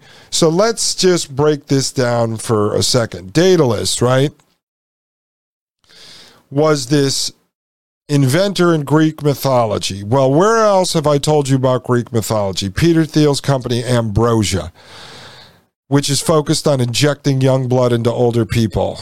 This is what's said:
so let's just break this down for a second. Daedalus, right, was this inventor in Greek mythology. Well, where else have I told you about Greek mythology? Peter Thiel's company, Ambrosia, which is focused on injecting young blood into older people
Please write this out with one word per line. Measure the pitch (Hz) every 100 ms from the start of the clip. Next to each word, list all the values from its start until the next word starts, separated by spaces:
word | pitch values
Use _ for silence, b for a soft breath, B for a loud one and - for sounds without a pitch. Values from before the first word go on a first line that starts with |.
| B B B
so | - 160
let's | 170 226 226 - -
just | 185 170 - 131
break | 151 147 -
this | 139 131
down | - 120 120 117 113
for | - 107 104
a | 104
second. | 101 127 113 90 92
Daedalus, | 156 190 175 131 101 95 -
right, | 120 131 147 - _ _ _ _ _ _ _ _ _ _ _ _ _ _ B B B B B B -
was | 135 156 147 120
this | 147 139 - - - _ _ _ _ _ _ -
inventor | 143 131 160 202 180 175
in | 160
Greek | 139 151 156 156
mythology. | 147 139 135 127 110 98 - 101
Well, | 101 135 135
where | 143 208 226
else | 214 190 180
have | 170 147
I | 147
told | 147 151 135
you | 135
about | 131 127
Greek | - 120 113
mythology? | 113 - 110 98 90 98
Peter | - 165 165
Thiel's | 156 160 151 139
company, | - 135 123 117
Ambrosia, | 117 123 113 101 117 113 92 92 82 B B B B B B B B B B _ -
which | 139 135
is | 135
focused | - 156 147 156 156
on | 135
injecting | 120 110 143 139 143 135
young | 131 131 127
blood | 127 123
into | 120 117
older | 120 120 117 107
people | 120 110 98 92 -